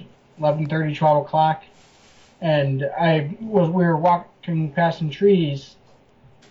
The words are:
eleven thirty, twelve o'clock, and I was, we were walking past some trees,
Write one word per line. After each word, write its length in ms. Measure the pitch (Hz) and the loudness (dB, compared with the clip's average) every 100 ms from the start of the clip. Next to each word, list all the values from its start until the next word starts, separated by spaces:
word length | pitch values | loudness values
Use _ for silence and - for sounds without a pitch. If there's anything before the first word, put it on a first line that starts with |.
| - _ _ - | -14 _ _ -4
eleven 260 | 151 151 147 | -2 -2 -2
thirty, 300 | 156 156 147 | -2 -2 0
twelve 300 | 156 147 143 | 2 2 0
o'clock, 360 | 156 156 151 - _ _ _ _ _ _ _ | 0 0 0 -8 _ _ _ _ _ _ _
and 440 | 165 151 139 135 139 - | -2 0 0 -2 -4 -2
I 380 | 170 156 147 - | 0 2 -2 -8
was, 280 | 220 208 160 | -2 0 2
we 140 | 180 | 2
were 140 | 170 156 | 2 2
walking 720 | 175 175 - _ - 160 156 | 2 0 -2 _ -6 -4 -2
past 280 | 170 165 - | 0 -2 -2
some 100 | 156 | -6
trees, 640 | - 202 190 151 139 - _ _ _ _ _ - _ _ | 0 2 4 2 -4 -12 _ _ _ _ _ -20 _ _